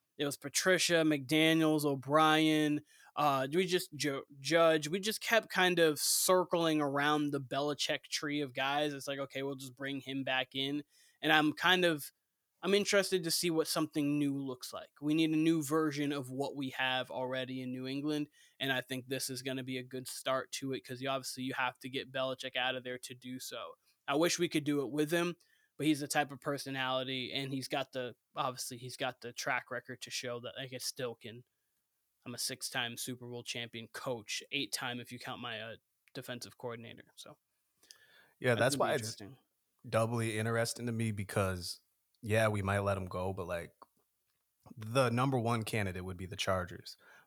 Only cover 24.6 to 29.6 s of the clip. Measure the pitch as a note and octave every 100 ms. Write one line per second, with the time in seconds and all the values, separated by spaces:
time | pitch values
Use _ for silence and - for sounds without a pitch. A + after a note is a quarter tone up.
24.6 | C#3+ C#3+ C3 D3 D3+ E3+ F3 E3+ _ _
25.6 | _ _ C#3+ C#3+ D3 D3+ C#3+ C#3 - C#3+
26.6 | C#3 C3+ C3 C3 C3 C3 A#2+ C3+ C3+ C3+
27.6 | B2 D3 C3+ C3 B2 A2+ _ - C#3 B2
28.6 | - A#2+ B2+ - C3 B2+ A#2+ - - B2+